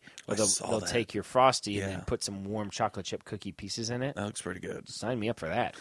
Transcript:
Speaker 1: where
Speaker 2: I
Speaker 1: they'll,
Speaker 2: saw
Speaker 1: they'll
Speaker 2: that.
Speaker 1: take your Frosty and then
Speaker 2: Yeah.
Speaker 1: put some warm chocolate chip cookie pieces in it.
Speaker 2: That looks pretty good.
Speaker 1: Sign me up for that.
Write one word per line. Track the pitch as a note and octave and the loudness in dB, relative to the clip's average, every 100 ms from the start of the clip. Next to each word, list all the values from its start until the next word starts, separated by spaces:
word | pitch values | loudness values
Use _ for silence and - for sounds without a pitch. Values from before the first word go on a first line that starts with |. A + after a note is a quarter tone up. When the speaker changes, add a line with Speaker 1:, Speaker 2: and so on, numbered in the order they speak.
| - - - | -20 -16 -4
Speaker 1:
where | G#2 | 2
Speaker 2:
I | |
Speaker 1:
they'll, | G#2 | 4
Speaker 2:
saw | - - | 4 2
Speaker 1:
they'll | A2 | 0
Speaker 2:
that. | F2+ | 2
Speaker 1:
take | B2 G#2+ G#2 | 0 2 -2
your | |
Frosty | - B2+ C3 A#2+ G#2 G2+ | 2 8 8 8 2 0
and | G2 | 0
then | F#2 | -2
Speaker 2:
Yeah. | - | -2
Speaker 1:
put | B2 | -2
some | - G2 | -2 -6
warm | G2 G#2+ G#2 | -4 -2 -4
chocolate | - G#2+ - F#2 | 0 0 0 -4
chip | G#2+ - | -6 -6
cookie | G#2+ G2 | -8 -8
pieces | - G2 - A2+ | -8 -8 -4 -4
in | B2 | -2
it. | C3+ - | -2 -2
Speaker 2:
That | G2+ | -4
looks | - | -4
pretty | F2+ F2+ | -6 -6
good. | F2 - - | -6 -8 -10
Speaker 1:
Sign | - G#2 B2 | -6 -2 0
me | G#2+ | 0
up | A#2 | 0
for | D#2+ | 0
that. | G#2 A2+ - | 0 0 0